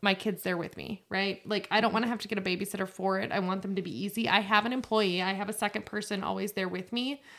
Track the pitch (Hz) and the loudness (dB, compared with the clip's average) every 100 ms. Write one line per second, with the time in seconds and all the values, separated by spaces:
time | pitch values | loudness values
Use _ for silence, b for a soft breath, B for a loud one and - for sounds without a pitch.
0 | 202 190 220 180 185 175 175 - 67 185 | 2 2 0 -2 -2 -2 -4 -8 -10 -10
1 | _ 190 196 - - 214 - 214 220 196 | _ -2 -2 -4 -4 -4 2 4 4 2
2 | 233 233 202 202 190 180 202 196 185 - | 0 -4 -4 -4 0 -2 -2 -4 -6 -2
3 | 190 190 214 202 185 190 190 196 180 113 | 0 0 0 0 0 -2 -2 -2 -2 -4
4 | 196 226 226 196 202 214 226 254 - 214 | -4 0 4 4 6 4 4 -2 2 4
5 | 202 180 185 190 202 214 208 208 - 208 | 4 2 0 -2 -4 -2 -2 -2 -4 -6
6 | 202 196 190 190 196 196 185 180 185 240 | -4 -2 -2 -2 -2 -2 -2 -2 -4 -2
7 | 254 285 B | -2 -4 B